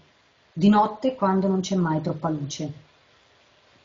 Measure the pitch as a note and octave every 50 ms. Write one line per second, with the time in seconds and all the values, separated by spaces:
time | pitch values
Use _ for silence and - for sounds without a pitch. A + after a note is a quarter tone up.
0 | - _ _ _ _ _ _ _ _ _ _ D#3+ F3+ G3+ G#3+ G#3 G#3+ G#3+ - -
1 | - C4 - - G3+ F#3+ F#3+ F#3+ F#3+ G3 F#3+ F#3 F#3 - G3 F#3 F3 D#3+ D#3 D#3
2 | D#3 E3+ D#3 - - E3 D#3 D3 C#3+ C#3 - - D#3 C#3+ - - - _ _ _
3 | _ _ _ _ _ _ _ _ _ _ _ _ _ _ _ _